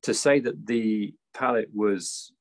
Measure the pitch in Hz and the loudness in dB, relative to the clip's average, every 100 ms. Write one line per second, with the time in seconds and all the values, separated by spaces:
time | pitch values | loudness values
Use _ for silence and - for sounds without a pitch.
0 | - 107 151 143 120 117 107 120 110 107 | -2 0 4 4 2 -6 -4 0 0 0
1 | 104 - _ - 131 117 104 104 107 98 | -2 -8 _ -4 0 0 -2 0 0 0
2 | 85 - - _ | -4 -12 -14 _